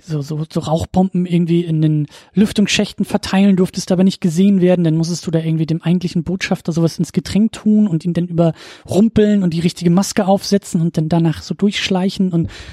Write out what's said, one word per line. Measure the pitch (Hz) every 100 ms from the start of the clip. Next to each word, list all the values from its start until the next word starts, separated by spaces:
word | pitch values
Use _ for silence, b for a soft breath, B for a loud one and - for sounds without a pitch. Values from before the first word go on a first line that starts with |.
so, | - 151
so, | 139 156 160
so | 175
Rauchbomben | 151 165 - 185 190 180 180
irgendwie | 175 165 170
in | 175 156
den | 156 151 147 B B
Lüftungsschächten | 185 214 - 196 - 202 - 196
verteilen, | 202 - 196 202 185
durftest | 185 185 -
aber | 180
nicht | 190 -
gesehen | 180 160 196 196
werden, | 180 180
dann | 165 160
musstest | 165 170 -
du |
da | 160
irgendwie | 160 160 160
dem | 160
eigentlichen | 165 180 175 175
Botschafter | 170 185 - 185 -
sowas | 160 165 -
ins | -
Getränk | 185 - 190 220
tun | - 214 214 208
und | 160
ihn | 175
dann | 170 175
überrumpeln | 170 165 - - - - 180 220 - 208 208
und | 180
die | 165
richtige | 170 - 175
Maske | 175 196 - 185
aufsetzen | 196 - 202 - 180
und | 165 165
dann | 156
danach | 170 165 -
so | -
durchschleichen | 165 202 - - 185 190 - 185
und | 170 160 B B